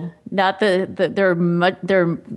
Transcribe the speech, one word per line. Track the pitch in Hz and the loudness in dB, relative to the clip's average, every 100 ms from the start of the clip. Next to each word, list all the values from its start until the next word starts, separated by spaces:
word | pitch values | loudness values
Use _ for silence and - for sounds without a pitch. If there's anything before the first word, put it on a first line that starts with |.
| 170 - - | -14 -14 -6
Not | 190 190 190 | 0 0 2
the, | 214 185 190 | 0 0 -2
the, | 185 185 | -2 -2
they're | 196 190 175 | 2 0 2
mu-, | 175 175 180 185 | 0 2 0 0
they're, | 180 190 170 165 - | 0 2 2 -2 -8